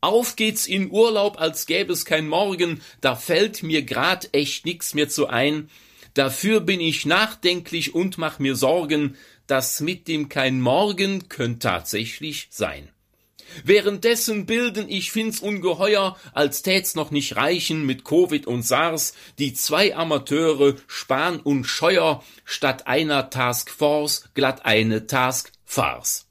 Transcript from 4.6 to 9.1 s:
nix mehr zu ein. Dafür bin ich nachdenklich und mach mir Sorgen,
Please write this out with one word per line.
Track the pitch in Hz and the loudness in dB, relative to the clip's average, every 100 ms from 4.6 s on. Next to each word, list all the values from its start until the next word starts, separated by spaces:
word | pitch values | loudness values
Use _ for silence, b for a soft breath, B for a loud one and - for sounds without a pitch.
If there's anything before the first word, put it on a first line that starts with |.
| 160 | -6
nix | 175 - | -6 -4
mehr | 147 147 | -2 0
zu | - 143 | 0 0
ein. | 120 139 151 151 B B B B | 2 2 0 -6 B B B B
Dafür | - 135 127 196 214 | 0 0 0 2 2
bin | 170 190 | 2 0
ich | 165 151 147 | 0 -2 2
nachdenklich | 175 220 - 180 180 175 170 151 | 2 2 0 0 0 -2 -6 -2
und | 160 185 185 | -2 -2 -2
mach | 160 - | -6 -2
mir | 135 | -2
Sorgen, | 131 131 175 156 151 143 | 2 2 2 2 0 0